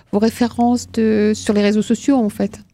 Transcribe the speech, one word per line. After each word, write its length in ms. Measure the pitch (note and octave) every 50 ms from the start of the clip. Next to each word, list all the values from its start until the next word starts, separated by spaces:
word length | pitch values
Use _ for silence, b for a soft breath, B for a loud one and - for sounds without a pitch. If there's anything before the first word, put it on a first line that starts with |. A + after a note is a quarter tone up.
| B _
vos 60 | -
références 760 | G3+ G#3+ A3+ - - A#3+ A3+ - - A#3+ A#3+ B3 B3 - -
de, 420 | - A3+ A3 A3 A3 G#3 G#3 G#3+ G#3+
sur 180 | - - - G#3
les 80 | G#3
réseaux 220 | G3+ G3+ G#3 G#3+ G3+
sociaux 320 | - A#3 - - - C#4
en 140 | C4 A3+ G#3
fait. 300 | - - G3+ G3 - - - _